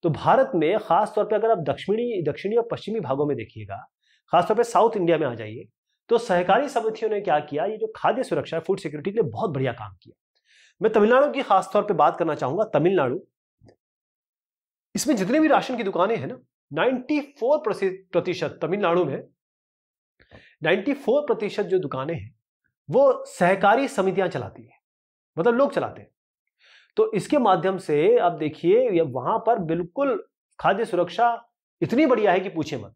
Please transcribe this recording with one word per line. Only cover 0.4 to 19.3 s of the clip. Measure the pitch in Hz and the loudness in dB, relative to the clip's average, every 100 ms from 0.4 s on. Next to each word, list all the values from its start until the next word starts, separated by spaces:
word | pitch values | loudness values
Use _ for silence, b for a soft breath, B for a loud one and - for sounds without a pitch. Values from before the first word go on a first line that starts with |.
| 269 | 4
में | 180 151 208 | 2 0 0
खास | - 170 208 - | 2 0 2 -2
तौर | |
पे | 208 214 | 0 0
अगर | 220 | 2
आप | 220 | 0
दक्षिणी, | 147 127 - 214 240 214 | 0 -6 -2 -2 -2 -2
दक्षिणी | 151 143 190 226 | -4 -4 -2 -2
और | 233 | -2
पश्चिमी | 147 - 226 | -6 -6 -6
भागों | 147 139 147 | -4 -2 -2
में | 131 | -2
देखिएगा, | 110 - 104 98 - _ _ _ _ | -8 -14 -14 -14 -16 _ _ _ _
खासतौर | 170 175 214 | 0 2 2
पे | |
साउथ | 226 175 220 220 | 2 4 2 2
इंडिया | 170 160 | 0 2
में | 151 | 0
आ | |
जाइए, | 117 110 110 185 _ _ _ _ | -4 -12 -14 -18 _ _ _ _
तो | 233 | -2
सहकारी | - 180 180 202 277 | 2 0 4 2 2
समितियों | 247 220 214 220 | -2 -4 -4 -4
ने | 208 | -2
क्या | 185 151 | 0 0
किया, | 147 143 | 0 -4
ये | 185 220 | -4 -4
जो | - - | -8 -2
खाद्य | - 226 | -2 0
सुरक्षा, | - 156 127 165 | -2 -4 -4 -8
फूड | - 190 | -4 -4
सिक्योरिटी | 160 147 147 | -4 -8 -6
के | |
लिए | 208 170 | -2 -4
बहुत | 104 208 | -2 -4
बढ़िया | 131 131 | -2 -4
काम | 113 104 95 | -4 -12 -18
किया। | - _ _ _ b b b b | -20 _ _ _ b b b b
मैं | 208 | 0
तमिलनाडु | 214 208 247 285 | 4 6 6 4
की | 247 | 0
खास | - 190 190 | 2 2 2
तौर | 208 | -2
पे | 202 | 0
बात | 175 151 165 | 2 2 2
करना | 165 | -4
चाहूंगा। | 143 131 156 | -2 -4 -2
तमिलनाडु, | 208 151 160 190 131 147 - _ _ _ - _ _ _ _ _ _ _ _ _ _ _ _ | 0 2 2 2 0 -2 -8 _ _ _ -20 _ _ _ _ _ _ _ _ _ _ _ _
इसमें | 208 247 254 | -6 0 0
जितने | 185 277 | 2 2
भी | 311 | 4
राशन | 240 - 247 | 2 2 -6
की | |
दुकानें | 185 185 185 226 | -4 0 0 0
हैं | - | -4
ना, | 247 _ _ _ | -12 _ _ _
नाइंटी | 143 208 262 - 302 | -2 0 0 -2 -4
फ़ोर | 285 _ 233 302 - 190 196 185 _ | -4 _ 0 0 0 -2 -2 -4 _
प्रतिशत | 175 170 170 147 - | -4 -2 -4 -6 -6
तमिलनाडु | 156 196 190 170 | -6 -2 0 0
में, | 165 135 - | 0 -4 -10